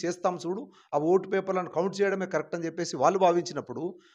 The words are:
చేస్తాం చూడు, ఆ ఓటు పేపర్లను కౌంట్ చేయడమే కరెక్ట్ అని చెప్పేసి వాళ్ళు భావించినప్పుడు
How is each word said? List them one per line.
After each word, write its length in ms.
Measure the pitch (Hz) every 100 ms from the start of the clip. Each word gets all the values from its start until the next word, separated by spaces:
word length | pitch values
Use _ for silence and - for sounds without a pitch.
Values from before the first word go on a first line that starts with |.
చేస్తాం 340 | 170 170 190 175 165
చూడు, 240 | 196 285 - -
ఆ 40 | 151
ఓటు 300 | 156 185 190
పేపర్లను 420 | 196 190 185 170
కౌంట్ 300 | 156 190 190
చేయడమే 260 | 202 190 185
కరెక్ట్ 280 | 165 -
అని 120 | 170 165
చెప్పేసి 300 | 160 170 139
వాళ్ళు 220 | 143 190
భావించినప్పుడు 800 | - 175 156 147 117 123 165 185 _